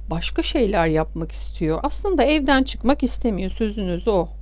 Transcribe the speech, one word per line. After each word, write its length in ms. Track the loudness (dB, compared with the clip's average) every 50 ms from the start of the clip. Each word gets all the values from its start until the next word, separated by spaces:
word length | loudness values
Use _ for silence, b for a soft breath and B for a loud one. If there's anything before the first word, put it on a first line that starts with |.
| -8 -6
başka 320 | -4 -4 -4 -4 -2 -2
şeyler 440 | -2 0 2 2 2 2 4 2 2
yapmak 460 | 4 2 2 0 -2 -4 -8 -8 -8
istiyor. 480 | -8 -8 -8 -8 -4 -2 0 0 0 0
Aslında 400 | -2 -2 -4 -2 -2 0 2 4 4
evden 380 | 4 4 2 4 4 4 4
çıkmak 400 | 4 0 -2 -2 2 2 2 2
istemiyor, 480 | 0 -2 -2 0 -2 -2 -2 -2 -4 -4
sözünüz 580 | -2 -2 -2 -2 -2 -2 -4 -2 -2 -2 0 2
o. 200 | 2 2 2 -2 -4 -12